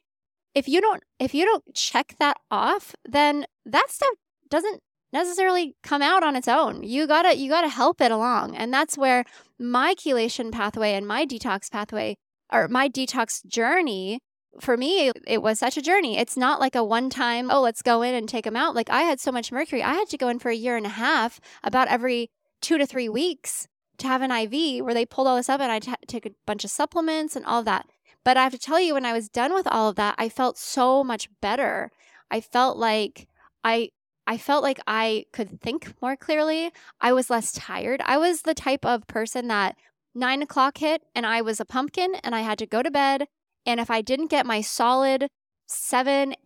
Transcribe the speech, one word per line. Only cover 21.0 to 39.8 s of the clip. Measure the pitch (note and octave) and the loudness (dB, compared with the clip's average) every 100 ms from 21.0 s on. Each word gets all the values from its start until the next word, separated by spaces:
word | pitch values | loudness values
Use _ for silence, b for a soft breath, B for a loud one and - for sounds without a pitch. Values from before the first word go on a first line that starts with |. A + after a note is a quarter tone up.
| A#3+ D4+ A3+ - B B | 0 0 0 -4 B B
about | A3 B3+ B3+ | -2 0 2
every | A#3+ B3+ A#3+ A#3 _ _ _ | 0 0 -2 -4 _ _ _
two | - D#4+ | -2 0
to | C#4+ | 0
three | C4 A#3 | -2 -4
weeks | A3+ F4 - - - - _ _ - | -2 -2 -4 -10 -10 -12 _ _ -8
to | C4 | -2
have | B3+ | -2
an | C4 | 0
I | A#3+ A3 | -2 -2
V | C4+ D#4+ B3 | -2 -2 -2
where | B3+ | -2
they | A#3 A#3+ | -2 -2
pulled | - C4 | 0 2
all | B3+ | 2
this | B3 | 0
up | C4+ | 0
and | C4 | 0
I | A3 | -2
t-, | B3+ B3 - | -4 -10 -10
took | A#3+ G#3+ | -12 -12
a | - - | -12 -8
bunch | G#3 | -6
of | G3+ | -6
supplements | - D4+ F4 D#4+ D#4 D#4 C4 | -4 -2 0 -2 -2 -4 -6
and | |
all | A3 A#3 | -2 -2
that. | A3+ F#3+ - _ b b | 0 -2 -4 _ b b
But | B3+ B3+ | 2 4
I | |
have | C4 | 4
to | B3+ | 0
tell | - E4 | 0 2
you, | F4 | 2
when | C#4 B3+ | 0 -2
I | |
was | A3+ G#3+ | -4 -4
done | A#3+ C4+ | -2 0
with | F#4+ F4+ | 0 2
all | A3+ G#3+ | 2 2
of | F#3+ | 2
that, | G#3 - | -2 -2
I | A3+ | -4
felt | - B3+ - | 0 -2 -2
so | - C4+ B3+ C4+ | -6 2 4 4
much | C4 A3 - _ | 2 -4 -8 _
better. | G3+ B3 A#3 G3 - b b b b | -4 -2 -2 -2 -6 b b b b
I | A3 | -8
felt | - A#3+ C4 - | -2 2 2 2
like | A3+ G#3+ G#3 - - b b _ | 0 0 -2 -8 -20 b b _
I, | A3+ A#3 A#3 _ _ _ - | 0 0 -2 _ _ _ -6
I | A3+ | -4
felt | - C#4+ | 0 2
like | C4+ C4+ - | 2 -2 -2
I | A3 A3+ A3 - | 0 0 -2 -4
could | - G3+ - | -8 -8 -8
think | A#3 D4+ - - | -6 -6 -8 -8
more | B3 C4+ | -6 -6
clearly. | - D4+ D#4 D#4+ E4 B B _ | -2 0 2 0 -4 B B _
I | A#3+ | 2
was | B3+ B3 | 2 2
less | A#3 A3 | -2 -2
tired. | - - F#3+ A3+ C4+ | -8 -10 -8 -4 -4
I | - C#4 | 0 2
was | E4+ D#4+ | 2 2
the | D#4+ | -2
type | D#4 C#4 C#4 | -2 -2 -2
of | A#3+ A#3+ - | 0 -2 -2
person | A3+ A3 B3+ A#3+ | -6 -4 -6 -2
that | G#3 F#3+ - | 0 0 -4